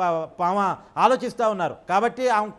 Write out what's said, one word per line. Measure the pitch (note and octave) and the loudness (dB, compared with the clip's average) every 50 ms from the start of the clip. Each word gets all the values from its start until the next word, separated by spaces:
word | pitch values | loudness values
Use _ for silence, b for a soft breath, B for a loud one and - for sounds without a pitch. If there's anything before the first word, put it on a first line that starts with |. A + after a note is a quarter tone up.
ప-, | F#3 F3 E3+ D#3+ D#3+ D#3 - - | -2 0 0 -2 -4 -8 -6 -2
ప-, | F3+ | -2
ఆమె | F3 F#3+ G3+ G3+ F#3+ D#3+ - B B B C#3+ | 0 0 2 0 0 -2 -4 B B B 2
ఆలోచిస్తా | F3 A3 C4 B3 - A#3+ - - A#3+ A3 | 4 4 4 2 -2 -6 -4 -2 -2 -2
ఉన్నారు. | G#3+ F#3+ F3 D3+ A#2+ - - - | 0 0 -4 -4 -6 -8 -6 -2
కాబట్టి | F3 G3 G#3+ A#3+ A#3 B3 B3+ B3 | 0 0 0 0 -2 -2 -2 0
ఆమె | A#3 G#3 G#3 G#3+ - | 0 0 -2 -4 -8